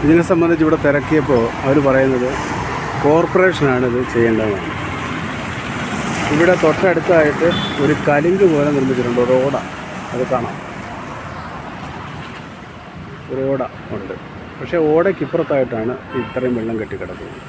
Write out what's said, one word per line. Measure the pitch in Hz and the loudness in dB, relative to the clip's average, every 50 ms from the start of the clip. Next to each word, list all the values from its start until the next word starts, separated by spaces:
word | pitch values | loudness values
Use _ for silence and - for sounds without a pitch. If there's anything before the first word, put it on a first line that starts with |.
| 147 | 6
ഇതിനെ | 143 160 170 170 - | 6 6 6 6 4
സംബന്ധിച്ച് | 190 165 170 165 170 156 156 | 2 2 4 2 4 4 4
ഇവിടെ | 156 160 151 - | 2 2 4 4
തിരക്കിയപ്പോൾ | 147 139 143 127 - 156 156 143 139 139 120 113 117 113 - - | 2 2 2 2 2 2 2 4 4 2 2 2 2 -2 -2 0
അവർ | 135 135 151 139 139 | 2 4 4 4 4
പറയുന്നത് | 131 131 135 131 131 123 123 127 139 - - - - - - - - - - - - - - | 4 4 4 4 2 2 0 -2 -2 -4 -4 -4 -4 -4 -4 -4 -4 -6 -6 -6 -4 0 2
കോർപ്പറേഷനാണ് | 143 151 165 175 151 - 185 185 185 165 131 147 139 127 123 127 123 | 4 4 4 4 4 2 4 4 4 4 2 2 2 2 2 2 0
ഇത് | 120 123 127 113 - | 0 0 -2 0 2
ചെയ്യേണ്ടതെന്നാണ്. | 120 117 117 113 110 110 107 101 95 85 80 - - - - - - - - - - - - - - - - - - - - - - - - - - - - - - - - 147 | 2 4 4 4 2 2 0 -2 -2 -4 -6 -6 -6 -6 -6 -6 -6 -6 -6 -6 -6 -6 -6 -6 -8 -8 -8 -8 -8 -8 -8 -6 -6 -6 -4 -4 -4 -4 -4 -4 -2 -2 0 2
ഇവിടെ | 151 170 175 180 175 - | 4 6 6 6 6 4
തൊട്ടടുത്തായിട്ട് | 156 147 - 190 190 170 165 156 - 180 165 156 147 139 143 160 170 175 - - - - 143 | 2 4 4 4 2 2 2 2 4 4 6 6 4 2 2 2 2 2 2 -2 -4 -2 0
ഒരു | 143 143 151 139 - 156 | 2 2 2 2 2 2
കലുങ്ക് | 147 147 151 170 185 190 202 180 | 4 4 4 2 4 6 4 4
പോലെ | 156 143 143 147 147 | 6 4 2 2 2
നിർമ്മിച്ചിട്ടുണ്ട്, | 139 131 127 131 123 120 120 120 123 123 | 2 2 2 0 0 0 0 2 2 4
ഒരു | 120 127 131 131 | 4 4 4 4
ഓട, | 143 135 120 - - - - - - - - - - - | 2 0 -2 -4 -6 -10 -12 -12 -10 -10 -10 -10 -8 -4
അത് | 120 127 120 | -4 -2 0
കാണാം, | 131 123 117 - - - - - - - - - - - - - - - - - - - - - - - - - - - - - - - - - - - - - - - - - - - - - - - - - - - - - - - - - | 0 -2 -2 -4 -8 -10 -12 -12 -12 -12 -12 -10 -10 -12 -12 -12 -12 -12 -12 -12 -12 -12 -12 -12 -12 -12 -12 -12 -12 -12 -12 -12 -12 -12 -12 -12 -12 -12 -12 -12 -14 -14 -14 -16 -16 -16 -16 -16 -16 -16 -18 -16 -16 -14 -14 -14 -14 -14 -12 -8
ഒരു | 135 131 135 135 | -6 -4 -2 -2
ഓട | 135 131 123 - - - - - - | 0 -2 -2 -6 -8 -12 -12 -10 -10
ഉണ്ട്. | 104 95 92 92 - - - - - - - - - | -8 -8 -10 -10 -12 -12 -14 -14 -16 -16 -14 -12 -12
പക്ഷേ | 139 123 - 170 160 151 | -8 -2 0 2 2 4
ഓടയ്ക്കിപ്പുറത്തായിട്ടാണ് | 151 160 175 196 190 - 160 131 - 165 156 - 156 139 127 120 123 110 110 120 127 - - - - 131 | 4 4 4 2 0 0 -4 -2 0 -2 0 2 2 0 0 0 -2 -4 -2 -4 -4 -6 -10 -8 -8 -8
ഇത്രയും | 117 107 - 131 123 127 123 117 | -8 -6 -6 -4 -2 0 -2 -2
വെള്ളം | 110 113 117 110 | -2 -4 -4 -4
കെട്ടിക്കിടക്കുന്നത്. | 107 98 101 92 95 87 90 95 101 85 - - - | -6 -6 -8 -10 -8 -10 -10 -12 -12 -14 -14 -16 -16